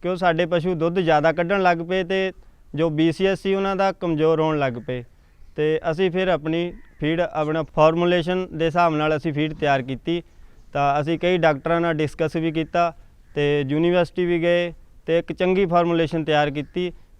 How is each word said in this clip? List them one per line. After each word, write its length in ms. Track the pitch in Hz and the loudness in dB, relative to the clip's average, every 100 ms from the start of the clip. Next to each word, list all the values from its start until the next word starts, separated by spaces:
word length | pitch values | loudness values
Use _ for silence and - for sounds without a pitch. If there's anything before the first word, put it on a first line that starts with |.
ਕਿਉਂ 140 | 175 185 | -6 -2
ਸਾਡੇ 300 | 180 160 175 | 0 2 0
ਪਸ਼ੂ 300 | 170 170 175 | 0 0 0
ਦੁੱਧ 240 | 165 180 | 0 0
ਜ਼ਿਆਦਾ 320 | 165 151 160 | 2 4 4
ਕੱਢਣ 300 | 160 175 196 | 2 0 2
ਲੱਗ 160 | 185 170 | 2 0
ਪਏ 260 | 170 185 | -2 -4
ਤੇ 280 | 185 190 190 - - - - 143 | -2 -2 -4 -6 -16 -20 -10 -2
ਜੋ 140 | 165 | 0
ਬੀ 220 | 151 165 | 2 0
ਸੀ 140 | 156 190 | 2 0
ਐਸ 160 | 190 | 0
ਸੀ 140 | 196 196 | 0 0
ਉਹਨਾਂ 200 | 196 190 | 0 0
ਦਾ 160 | 196 | 0
ਕਮਜ਼ੋਰ 500 | 180 175 156 156 160 | 0 -2 0 2 2
ਹੋਣ 180 | 156 151 | 2 0
ਲੱਗ 140 | 135 117 110 | -2 -4 -6
ਪਏ। 160 | 127 120 - _ - - - | -8 -10 -20 _ -20 -12 -2
ਤੇ 240 | 151 156 170 | 0 0 -2
ਅਸੀਂ 200 | 156 190 | 0 0
ਫਿਰ 160 | 175 185 | 0 0
ਆਪਣੀ 460 | 165 151 165 175 202 - - | 0 -2 -4 -4 -8 -18 -6
ਫੀਡ, 220 | 147 165 | -2 0
ਆਪਣਾ 420 | 175 - 151 160 | -2 -2 -2 -4
ਫਾਰਮੂਲੇਸ਼ਨ 840 | 151 - 156 165 175 175 165 185 185 | -4 4 4 4 2 2 0 -2 -4
ਦੇ 120 | 156 165 | -2 0
ਹਿਸਾਬ 300 | 165 175 151 | 2 2 2
ਨਾਲ 220 | 151 156 | 0 -2
ਅਸੀਂ 160 | 165 | -2
ਫੀਡ 200 | 143 156 | -2 -4
ਤਿਆਰ 280 | 147 147 135 | -2 0 0
ਕੀਤੀ। 420 | 127 131 - 170 - - - - - | -2 -8 -4 -6 -6 -18 -20 -20 -10
ਤਾਂ 280 | 143 143 143 | -2 0 0
ਅਸੀਂ 180 | 147 165 | -2 -2
ਕਈ 180 | 175 180 | 0 2
ਡਾਕਟਰਾਂ 440 | 160 143 160 170 | 2 2 0 0
ਨਾਲ 120 | 170 | 0
ਡਿਸਕਸ 420 | 151 151 - 156 170 | 0 -2 -2 -4 -2
ਵੀ 160 | 160 | -4
ਕੀਤਾ 420 | 160 156 175 170 - - - - - | -4 -2 -2 -2 -4 -18 -20 -10 -2
ਤੇ 300 | 147 147 135 | 0 0 0
ਯੂਨੀਵਰਸਿਟੀ 560 | 147 170 180 170 - 180 | 0 2 2 0 0 -2
ਵੀ 160 | 170 | 0
ਗਏ 320 | 170 175 175 - - - - | 2 2 0 -8 -20 -12 -2
ਤੇ 140 | 165 | -2
ਇੱਕ 140 | - | -2
ਚੰਗੀ 320 | 160 185 185 190 | -2 0 2 2
ਫਾਰਮੂਲੇਸ਼ਨ 580 | 175 170 170 160 170 | 2 2 2 0 -2
ਤਿਆਰ 260 | 156 151 147 | 0 0 0
ਕੀਤੀ, 440 | 143 139 - 180 - - - | -2 -6 -6 -6 -8 -18 -8